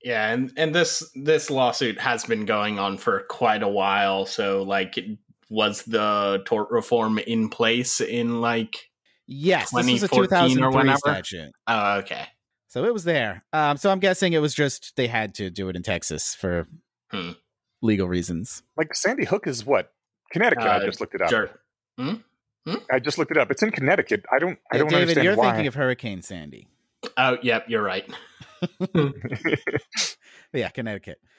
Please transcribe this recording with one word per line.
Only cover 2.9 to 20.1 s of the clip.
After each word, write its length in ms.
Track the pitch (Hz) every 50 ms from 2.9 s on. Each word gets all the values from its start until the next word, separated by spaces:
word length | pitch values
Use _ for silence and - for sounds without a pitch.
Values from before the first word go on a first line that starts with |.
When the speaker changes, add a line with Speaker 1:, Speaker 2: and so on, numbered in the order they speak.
| 98 98
Speaker 1:
for 220 | - 120 101 95 - -
quite 320 | - - 127 110 110 110
a 60 | 110 101
while. 580 | 101 101 95 98 98 101 101 98 98 98 95
So, 360 | - - - 104 98 98 98
like, 360 | 98 95 98 98 95 95 - 110 87 104 107 - _ _ _ _ _ -
was 340 | 107 107 107 107 104 - -
the 580 | 113 113 110 107 107 104 104 101 98 98 95 95
tort 260 | - 117 107 104 -
reform 480 | 120 113 107 - 123 117 110 110 110 107
in 300 | - - 117 113 110 107
place 520 | - - 113 110 117 123 123 - - -
in, 380 | 120 - 110 120 117 117 117 117
like, 480 | 117 117 117 117 113 113 - - - _ _ _ _ _ _ _ _
Speaker 2:
Yes, 440 | - 135 139 147 180 185 151 101 -
this 160 | 127 120 120 127
was 120 | 123 -
a 60 | 104 185
Speaker 1:
twenty 180 | - - 98
fourteen 0 |
or 0 |
Speaker 2:
two 20 | 92
thousand 340 | - 175 175 - - 131 131 131
three 40 | 131 131
Speaker 1:
whenever? 200 | 135 135 135 139
Speaker 2:
statute. 540 | - 143 147 95 90 - 95 85 78 71 - _ - 113
Speaker 1:
Oh, 300 | 117 110 101 101 101 101
okay. 260 | 98 - - - 71 - _ _ _ _ _ _ _ _
Speaker 2:
So 160 | - 123 151
it 80 | 226
was 120 | 240 214 165
there. 400 | 170 165 143 113 107 90 87 - _
Um, 240 | - 156 151 147 147 139
so 120 | - 196
I'm 100 | 190 190
guessing 320 | 190 190 185 - 196 180 170
it 60 | 156
was 100 | 151 151
just 420 | - - 147 139 - - - - -
they 100 | - 127
had 280 | 117 117 113 107 101 -
to 120 | - 104 92
do 200 | 90 101 95 92
it 80 | 90
in 60 | 90 87
Texas 500 | - 92 85 - - 78 76 - - -
for 320 | - - 92 87 85 80 - - - _ _ _ _ _ _
Speaker 1:
Hmm. 200 | - 98 85 87 85 - _ _ _ _ _ _ _ -
Speaker 2:
legal 280 | - 113 107 98 95 90
reasons. 540 | 90 90 87 95 87 82 95 - - - - _ _
Speaker 3:
Like, 180 | - 160 151 -
Sandy 300 | - - 190 254 262 190
Hook 220 | - 185 208 -
is 180 | 170 131 117 104
what? 280 | 127 135 98 90 - _ _ _ _